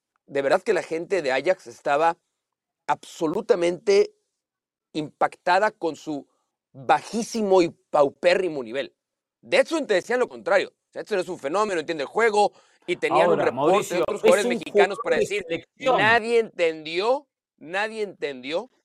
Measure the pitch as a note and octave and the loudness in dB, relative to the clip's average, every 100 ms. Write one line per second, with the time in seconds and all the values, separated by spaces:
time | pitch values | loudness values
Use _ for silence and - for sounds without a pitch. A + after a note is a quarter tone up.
0 | _ _ _ C#3 C3+ F3+ - F#3 C#3+ D#3+ | _ _ _ -4 2 2 2 -2 -2 -6
1 | F3 F#3 C#3+ C3 D3 F#3 - A2+ - C#3+ | -4 -2 0 0 0 -2 -6 -10 -2 2
2 | E3 E3+ _ _ _ _ _ _ - D3 | 2 -2 _ _ _ _ _ _ -6 -6
3 | - - D#3+ D3+ A3+ G3 E3+ F3+ - G3 | -6 -6 -4 -2 0 2 0 0 2 4
4 | G#3 _ _ _ _ _ _ _ _ - | 2 _ _ _ _ _ _ _ _ -10
5 | D3+ - D3+ - - F#3 G#3+ - E3+ C#3+ | -8 -2 -4 -2 0 2 0 -2 -6 -8
6 | - C#3+ - _ _ _ _ C3 B2+ D3+ | -8 -10 -10 _ _ _ _ -8 0 0
7 | - G#3+ A3+ A#3 G#3 F#3+ E3+ - _ D3+ | 0 -8 -6 -4 2 4 4 -2 _ 2
8 | C#3+ - F3 F#3+ F#3 D3+ A2+ B2+ A#2+ _ | 2 2 2 2 0 -6 -8 -8 -10 _
9 | _ _ _ _ A2+ F3+ C4 D#4+ B3 F#3+ | _ _ _ _ -2 0 2 -2 -2 -2
10 | - B3 A#3 A#2+ A2 F#3+ B2 - _ C3 | 0 -2 -4 -6 0 0 0 -8 _ -14
11 | E3 G3+ E3 E3 C3+ F3+ G#3+ F3+ D3+ D#3+ | -6 -6 -4 -8 -4 -2 -2 -4 -4 -6
12 | C3+ G3 A3+ G#3 G3+ - _ _ - F3 | -6 0 2 2 2 -2 _ _ -8 -4
13 | D3+ D3+ F3 D#3 D3 B2 D3 F#3+ - F3 | 0 2 4 2 0 0 2 2 0 -2
14 | D#3 G#3 A3 G#3 A#3 A#3+ - G#3 F#3+ F#3+ | -2 2 4 4 2 -4 -2 2 2 0
15 | E3+ D#3+ - G3+ F#3 E3 - _ C4 A#3 | -2 0 0 -4 -6 -8 -10 _ 0 2
16 | G#3+ A#3 A3 A#3 A3 - E3+ D#3+ D#3 E3+ | 4 4 2 0 0 0 -2 -2 -6 -4
17 | G#3+ C4+ C#4+ _ _ _ C#3+ F#3 A3 A3 | -2 -2 -4 _ _ _ -10 -6 -6 -6
18 | G#3 - D3+ C3 B2+ E3 A#3+ _ | -8 -8 -10 -10 -6 -6 -6 _